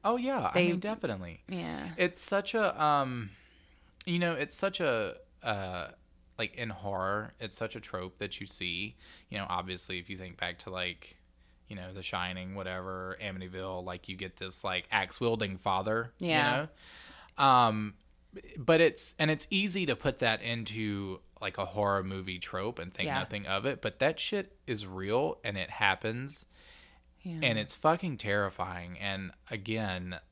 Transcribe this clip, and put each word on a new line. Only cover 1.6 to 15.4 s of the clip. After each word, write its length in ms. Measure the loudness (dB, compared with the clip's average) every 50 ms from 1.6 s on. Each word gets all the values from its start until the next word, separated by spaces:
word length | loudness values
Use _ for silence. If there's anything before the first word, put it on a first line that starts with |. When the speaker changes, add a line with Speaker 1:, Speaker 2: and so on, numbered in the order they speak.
| -4 -4 -4 -6 -6 -6 0 2
Speaker 1:
It's 240 | 2 2 2 -2
such 320 | -2 2 2 2 2 2 0
a, 280 | 2 2 2 2 4
um, 480 | 4 4 6 4 2 0 -2 -4 -6 -8 -10 -16 -20 -20 -20 -20 -20 _ -20 _ _ -20 _ _ -4
you 120 | 0 0 2
know, 140 | 2 2
it's 220 | 0 0 -2 -2 -2
such 260 | -2 0 -2 0 2
a, 360 | 2 2 4 2 2 -2 -4 -8 -18 _ _ _
uh, 460 | -2 -2 -2 -2 -2 -4 -4 -6 -6 -8 -10 _ -20 _ -20 -20 -20 -18 -4 -4
like, 160 | -4 -4 -4
in 160 | -8 -6 -6
horror, 640 | -6 -6 -4 -4 -2 0 0 0 0 -2 -4 -6 -10 -10
it's 180 | -10 -8 -4
such 200 | -4 -4 -4 -4
a 40 | -10
trope 360 | -10 -6 -6 -6 -6 -6 -6 -6
that 220 | -6 -6 -6 -8
you 60 | -8
see, 500 | -10 -8 -4 -4 -4 -2 -4 -6 -8 -10 _ -20 -20 -20 -20 -14 _
you 80 | -6
know, 100 | -6 -2 -2
obviously, 480 | -2 -2 -2 -4 -6 -6 -6 -6 -6 -6
if 100 | -6 -8
you 80 | -10
think 220 | -10 -10 -12 -8 -6
back 200 | -6 -6 -6 -8
to, 100 | -10 -8
like, 460 | -4 -4 -4 -4 -4 -8 -16 -20 -20 _ _ _ _ _ _ _ _ _ _ -14
you 80 | -12
know, 160 | -12 -10 -10
The 100 | -10 -10
Shining, 520 | -8 -4 -2 -2 -2 -2 -4 -6 -8 -8 -8
whatever, 640 | -6 -6 -6 -6 -6 -6 -6 -8 -6 -6 -8 -8 -8
Amityville, 600 | -8 -8 -6 -6 -8 -8 -8 -8 -6 -6 -6 -6 -6
like, 240 | -6 -8 -8 -8 -10
you 80 | -8
get 200 | -8 -8 -10 -8
this, 280 | -8 -8 -6 -6 -4 -4
like, 220 | -2 -2 -2 -2 2
axe-wielding 680 | 2 2 2 0 -2 0 2 2 2 2